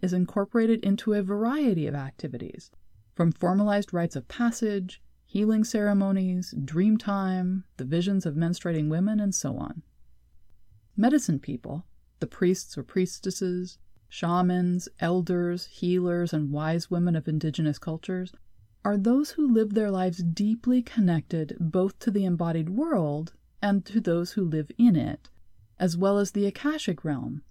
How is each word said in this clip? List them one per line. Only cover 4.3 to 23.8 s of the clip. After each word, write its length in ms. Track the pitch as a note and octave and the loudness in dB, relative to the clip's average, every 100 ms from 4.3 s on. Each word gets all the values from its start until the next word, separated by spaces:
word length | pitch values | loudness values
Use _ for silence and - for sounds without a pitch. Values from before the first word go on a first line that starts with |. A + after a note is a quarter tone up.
| - A#3+ A3+ A3 G3+ F#3 - - _ | -2 0 0 -2 -2 -6 -12 -20 _
healing 400 | _ G3 G#3+ A3 | _ 0 2 2
ceremonies, 920 | A3 A3 G#3 G3+ G3 G3 F#3 F3+ F3+ - C#3 | 2 2 2 4 2 2 0 -2 -4 -6 -4
dream 320 | D#3 G3+ G#3+ | 2 4 4
time, 680 | - G3 F#3+ F#3 F3+ F#3+ - - | 2 -2 0 0 0 -2 -6 -10
the 80 | C3 | -2
visions 400 | E3 F3+ G3 F3 | 0 2 0 0
of 80 | |
menstruating 560 | D3 E3+ F3 F3+ D#3+ D3+ | 0 0 0 -2 0 0
women, 300 | D#3+ G3 G#3+ | 0 0 2
and 160 | G3+ - | 0 -2
so 220 | - - | -4 -6
on. 260 | - E3 - _ - - _ - - - - - _ - | -8 -10 -16 _ -20 -20 _ -20 -20 -20 -20 -20 _ 2
Medicine 400 | A3+ D4 - C#3+ | 4 4 2 -2
people, 480 | - - - D3+ - - _ _ | -2 -10 -8 -12 -12 -20 _ _
the 80 | D3+ | -8
priests 500 | - F3+ F#3 - - | 0 0 2 -4 -12
or 60 | |
priestesses, 960 | B2+ - F3+ - F#3+ F#3 F#3 F3+ F3+ - - - _ | -6 -2 -2 -4 -8 -4 -4 -4 -6 -12 -20 -20 _
shamans, 800 | - E3+ F3 F3+ F3+ F3+ F3+ - - | -6 0 2 2 2 2 0 -4 -4
elders, 680 | E3+ F3+ E3+ F3+ F3 F3+ - | 0 0 0 0 0 -4 -8
healers, 680 | - F3 F3+ F3+ F3 F3 | -6 0 0 2 0 0
and 180 | D#3 D3 | -2 -2
wise 400 | D3 D#3 E3+ - | -2 -2 -2 -2
women 240 | F3 F3 E3 | 0 2 0
of 120 | D#3 | 0
indigenous 520 | D#3 D#3+ C#3+ D3+ D3 | -2 -2 0 -2 -2
cultures, 520 | - D#3+ - F#3 F#3 - - - - _ G3+ | -6 -8 -6 -6 -8 -12 -20 -20 -20 _ -2
are 100 | G#3 | 0
those 360 | G3 B3+ D4 | 4 2 2
who 200 | - D4 | 0 4
live 220 | A3+ A3 | 4 4
their 160 | G#3 G#3 | 2 0
lives 300 | F#3+ F#3 F3 | 0 0 0
deeply 640 | E3+ E3 G#3 A3+ B3 B3+ | -2 0 0 0 2 2
connected 720 | A#3+ - F#3 E3 - E3 D3+ - | 2 2 4 2 0 -4 -4 -2
both 380 | E3 F#3 F#3+ - | -2 0 -2 -2
to 140 | - | -2
the 140 | G3+ F#3+ | 0 0
embodied 440 | E3+ E3+ E3 D#3+ | 0 0 -2 -2
world 640 | G3+ E4 B3+ D#3 D3 E3 - _ - | -2 0 0 0 -2 -6 -12 _ -4
and 260 | G3+ G3 | 0 0